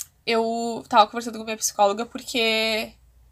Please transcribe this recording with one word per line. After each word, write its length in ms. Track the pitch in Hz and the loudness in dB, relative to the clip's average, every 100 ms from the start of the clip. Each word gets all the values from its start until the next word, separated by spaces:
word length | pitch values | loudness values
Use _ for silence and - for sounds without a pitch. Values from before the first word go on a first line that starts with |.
| - _ - | -16 _ -2
eu 580 | 226 226 233 233 226 - | -2 0 -2 -4 -6 2
tava 180 | 240 214 | 6 6
conversando 320 | 240 233 220 | 2 -8 -10
com 60 | |
minha 120 | 220 220 | -8 -6
psicóloga 480 | - - 202 202 | -4 2 2 2
porque, 880 | 233 262 - 254 226 220 220 220 226 - - _ _ | -6 -10 -6 -2 0 0 0 -2 -6 -14 -20 _ _